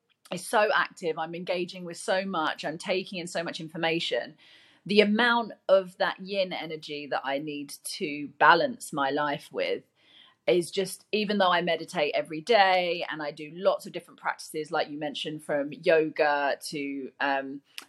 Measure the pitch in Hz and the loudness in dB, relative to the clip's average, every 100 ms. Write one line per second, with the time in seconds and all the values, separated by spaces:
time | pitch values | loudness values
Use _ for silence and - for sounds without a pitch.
0 | _ _ - 180 - 233 214 175 170 - | _ _ -10 -10 0 2 4 2 0 -4
1 | 175 156 160 170 185 180 175 185 175 165 | -6 -4 -6 -6 -4 -4 -4 -10 -12 -8
2 | - 190 196 180 151 - 170 160 - 190 | -4 -2 -2 -2 -2 -2 -6 -6 -4 -4
3 | 196 185 175 175 170 - 160 175 165 165 | -4 -8 -8 -6 -6 -8 -10 -4 -2 0
4 | - 120 - - - - _ _ - 208 | -2 -2 -4 -12 -20 -20 _ _ 4 6
5 | 202 214 240 233 214 - - 190 185 - | 6 6 4 4 0 -4 4 4 4 -2
6 | 180 - 190 196 185 135 156 156 156 147 | -2 -2 -4 -2 -2 -4 -8 -10 -10 -10
7 | 143 135 131 139 151 147 143 - - - | -4 -4 -2 -4 -4 -8 -10 -12 -12 -8
8 | 170 147 143 - 151 170 143 - - 151 | -6 -6 -8 6 8 8 4 -2 -6 -2
9 | 139 147 147 143 - 98 87 101 - _ | 0 0 0 -4 -6 -2 -2 -2 -6 _
10 | _ - - _ - 180 165 - 185 - | _ -20 -20 _ 2 2 2 -2 -4 -6
11 | _ 214 208 208 185 175 175 165 160 175 | _ -2 0 2 4 4 2 -2 -2 -2
12 | 151 - 147 156 160 220 190 185 180 175 | 0 -2 -4 -4 4 6 8 6 2 -2
13 | - 156 147 151 151 170 196 156 190 165 | -6 -8 -8 -10 -12 -2 0 0 -2 -12
14 | 160 143 - - - 160 151 160 139 147 | -12 -8 -8 -6 -8 -10 -4 -4 -4 -6
15 | 151 - 165 156 - 147 143 151 175 160 | -8 -8 -8 -8 -4 -2 -4 -2 4 4
16 | 156 151 151 143 143 - - 147 139 139 | 4 2 2 2 0 -2 -6 -8 -6 -8
17 | 127 - 139 139 135 139 - - | -8 -2 0 0 -4 -10 -16 -18